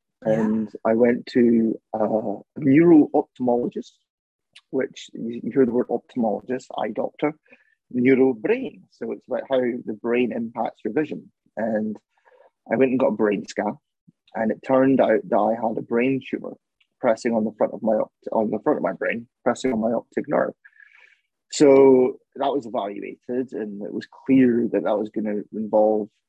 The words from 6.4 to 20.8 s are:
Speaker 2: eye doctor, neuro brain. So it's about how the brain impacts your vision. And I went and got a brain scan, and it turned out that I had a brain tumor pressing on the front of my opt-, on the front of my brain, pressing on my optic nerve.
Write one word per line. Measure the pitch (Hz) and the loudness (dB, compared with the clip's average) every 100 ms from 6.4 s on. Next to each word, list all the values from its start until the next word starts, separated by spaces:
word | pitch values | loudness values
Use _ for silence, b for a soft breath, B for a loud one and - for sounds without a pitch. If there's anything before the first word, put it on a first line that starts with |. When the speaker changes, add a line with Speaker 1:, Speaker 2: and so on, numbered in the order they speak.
| - 127 - - | -6 -10 -8 -8
Speaker 2:
eye | 113 | -6
doctor, | 107 123 - 147 151 b b b b _ | -6 -8 -4 -6 -6 b b b b _
neuro | 123 123 127 131 | 0 2 4 2
brain. | 113 - 247 226 - _ | 0 -2 -4 -4 -14 _
So | _ 113 | _ -10
it's | 113 - | -10 -8
about | 123 - | -8 -2
how | 131 | -2
the | 123 123 - 107 | -2 -4 -8 -8
brain | 120 120 123 | -2 0 0
impacts | 107 113 117 117 - | -2 -8 -6 -8 -8
your | 104 117 | -6 -4
vision. | 156 82 - _ _ - | -4 -8 -14 _ _ -8
And | 113 107 107 104 _ b b b b _ - | -4 -4 -4 -8 _ b b b b _ -4
I | 117 | 0
went | 131 | 2
and | 127 | 2
got | 110 | 0
a | |
brain | 107 107 101 - | 0 0 0 -6
scan, | - 101 135 _ _ _ _ _ | -6 -6 -8 _ _ _ _ _
and | - 113 | -6 -4
it | - - | -4 0
turned | 131 135 131 | 2 4 4
out | 110 110 | 2 2
that | 90 107 | 0 0
I | 104 | 0
had | 117 117 113 | 0 -4 -4
a | |
brain | 127 117 127 135 - | -4 -2 0 -2 -6
tumor | - - - _ _ _ _ | -10 -10 -16 _ _ _ _
pressing | 127 110 120 | 0 0 0
on | 113 | -2
the | 107 - | -2 -2
front | - | -4
of | - | -2
my | 113 110 | 0 0
opt-, | - _ - | -2 _ -6
on | - 110 | -2 -2
the | 107 | -2
front | 151 135 | 0 0
of | |
my | 85 | -2
brain, | 85 90 110 117 _ | -2 -4 -6 -10 _
pressing | - 117 131 | -4 -2 -2
on | 120 | -2
my | 113 | -2
optic | 117 - - 123 | -4 -4 -6 -2
nerve. | 165 - - b b | 0 -2 -4 b b